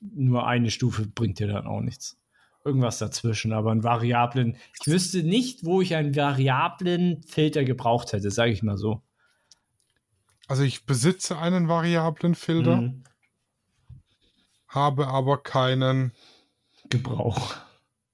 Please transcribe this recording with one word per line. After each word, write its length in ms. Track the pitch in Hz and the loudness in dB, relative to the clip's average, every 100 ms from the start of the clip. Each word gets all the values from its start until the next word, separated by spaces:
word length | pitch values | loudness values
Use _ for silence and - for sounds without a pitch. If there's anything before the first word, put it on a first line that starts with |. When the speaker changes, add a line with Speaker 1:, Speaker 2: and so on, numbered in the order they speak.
Speaker 1:
nur 460 | 208 190 131 123 113 | -16 -2 0 2 2
eine 240 | 120 117 | 2 0
Stufe 360 | - 123 98 107 | 0 -2 -2 -6
bringt 320 | - 113 - | -2 -4 -2
dir 100 | 104 | -4
dann 180 | 101 - | -4 -4
auch 140 | 104 | -6
nichts. 380 | 120 - - - _ _ _ _ | -6 -8 -16 -18 _ _ _ _
Irgendwas 340 | - 135 120 107 | -2 0 0 -2
dazwischen, 540 | 107 - 117 110 110 | -6 -4 -4 -2 -2
aber 200 | 110 107 | 0 0
einen 100 | 110 | 2
variablen, 760 | 113 117 120 120 120 131 120 - - - | 2 0 2 2 2 2 -2 -2 -12 -10
ich 60 | - | -2
wüsste 380 | 170 185 185 | 0 0 -2
nicht, 400 | 160 214 254 - | 0 0 0 -6
wo 160 | 165 185 | -2 0
ich 160 | 185 165 | 2 0
einen 180 | 147 | 0
variablen 1040 | 139 143 135 135 131 170 175 180 175 180 170 | 0 0 2 2 2 0 -2 -2 2 2 0
Filter 400 | - - 156 151 | -6 0 0 2
gebraucht 480 | 135 120 117 147 143 | 0 0 2 0 0
hätte, 180 | 104 101 | -4 -4
sag 200 | 101 117 | 0 0
ich 120 | 104 | 2
mal 160 | 107 101 | -2 -2
so. 240 | 104 110 - _ _ _ _ _ _ _ _ _ _ _ _ _ _ | -2 -4 -8 _ _ _ _ _ _ _ _ _ _ _ _ _ _
Speaker 2:
Also 160 | 135 | 0
ich 240 | 139 - - | 0 -2 -2
besitze 520 | 131 135 185 - 170 | 0 2 0 -4 -2
einen 280 | 170 185 165 | 0 2 2
variablen 680 | 170 170 170 165 160 175 170 | 2 2 2 0 0 0 0
Filter, 400 | - 165 165 120 | 0 0 4 2
Speaker 1:
Mhm. 260 | 120 131 - _ _ _ _ _ _ _ _ - _ _ _ _ _ _ _ | 0 -6 -16 _ _ _ _ _ _ _ _ -20 _ _ _ _ _ _ _
Speaker 2:
habe 400 | - 143 139 143 | 0 0 0 -2
aber 340 | 135 131 139 | 0 2 0
keinen 720 | - 135 127 131 131 131 127 - - _ _ _ _ _ - | 0 0 2 2 2 2 0 -6 -20 _ _ _ _ _ -2
Speaker 1:
Gebrauch. 680 | 127 - 110 113 - - - - _ _ _ _ | -2 0 -2 0 -2 -4 -10 -16 _ _ _ _